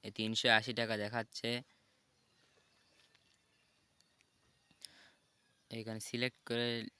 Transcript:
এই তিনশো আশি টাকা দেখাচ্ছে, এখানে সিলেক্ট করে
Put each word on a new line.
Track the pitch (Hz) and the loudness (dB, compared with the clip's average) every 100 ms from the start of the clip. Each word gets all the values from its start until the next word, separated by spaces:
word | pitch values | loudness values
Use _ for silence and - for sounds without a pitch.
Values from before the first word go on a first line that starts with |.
এই | 107 101 | -10 -4
তিনশো | 110 113 123 110 | -2 2 6 6
আশি | 113 117 | 6 -4
টাকা | 113 110 | -2 -2
দেখাচ্ছে, | 104 117 110 - 117 120 - _ _ _ _ _ _ _ _ _ _ _ _ - - - _ _ _ _ _ _ _ _ _ _ _ _ _ _ _ - - - - _ _ _ _ _ _ | -2 -2 -4 -6 -4 -4 -6 _ _ _ _ _ _ _ _ _ _ _ _ -20 -20 -20 _ _ _ _ _ _ _ _ _ _ _ _ _ _ _ -20 -20 -20 -20 _ _ _ _ _ _
এখানে | 113 110 110 - | -8 -6 -8 -6
সিলেক্ট | 117 127 _ - | -2 -2 _ -4
করে | 120 120 117 110 | 0 0 -2 -6